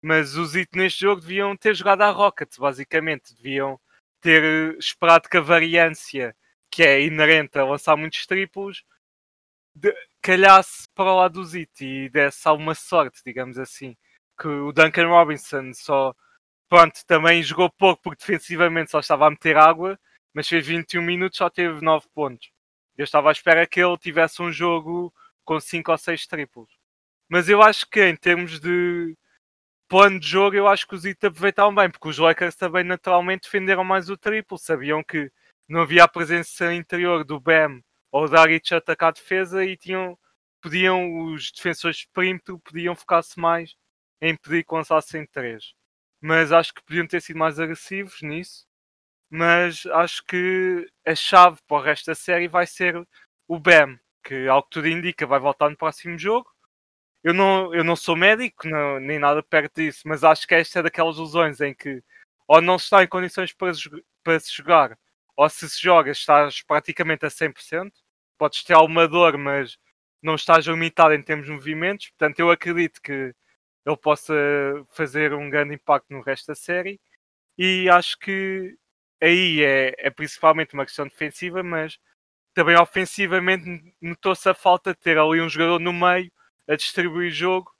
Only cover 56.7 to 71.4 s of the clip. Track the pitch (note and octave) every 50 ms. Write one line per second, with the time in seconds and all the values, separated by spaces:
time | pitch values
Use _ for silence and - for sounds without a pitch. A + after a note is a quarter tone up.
56.7 | _ _ _ _ _ _ _ _ _ _ _ D#3+ F3 F#3 G3 G3 G3 F#3+ F#3+ F3+
57.7 | E3 E3+ D#3+ E3 E3+ D#3+ - - E3+ E3 F3+ G3+ A3 A3 B3+ A#3 _ _ - E3
58.7 | D#3+ D3+ D3 C#3+ C#3 C3+ C3 C#3 D3+ D3+ C#3+ C#3+ D3 D3+ D3+ _ - D#3 C#3+ D3
59.7 | _ D#3 D#3+ D3+ C#3 - - D#3 D#3 D3 D3 D#3+ D#3+ - - - F3+ E3 E3 -
60.7 | - F#3 D#3+ C#3 - - E3 E3 D#3+ D3+ E3 D#3 D3 E3+ E3+ D#3 C#3 A#2 D3 C#3+
61.7 | C3 _ - C#3+ C3+ B2+ _ _ _ _ _ _ _ _ _ - D3 D#3+ E3+ F3
62.7 | F#3 F3 - - - G3 F#3 F3 - F#3 F3+ F3 - - F#3 E3+ - _ F#3+ F3+
63.7 | E3+ D3 - D3+ D3 D3+ _ _ _ _ _ E3 E3 D#3+ - - - - C#3+ D3+
64.7 | F3 D#3+ C#3+ A#2 A2+ _ _ _ _ _ _ _ _ - C#3+ D#3 - - E3+ D3+
65.7 | - - - F3+ F3+ E3 D3+ C3 C#3+ - - - D3+ D3 D3 C#3+ - - - _
66.7 | D3+ D3 - - E3+ - F3 D#3 D#3+ C#3+ - D3 - - E3+ D3+ C3 - - -
67.7 | D#3+ E3 F#3 G3+ _ _ _ _ _ _ _ _ _ _ D#3 D3 - - - -
68.7 | F3+ D#3+ D#3+ D#3+ E3 E3 E3 D#3+ D3+ F3 F3 E3 C#3 C#3+ C#3+ C#3+ C#3 C#3 C3+ A#2
69.7 | - _ _ _ _ _ _ _ _ _ - D#3 D#3+ D3 - - E3 E3 D3 D#3
70.7 | E3 E3 E3 E3 _ - E3+ D#3 D3+ D3 C#3+ - D#3 D3+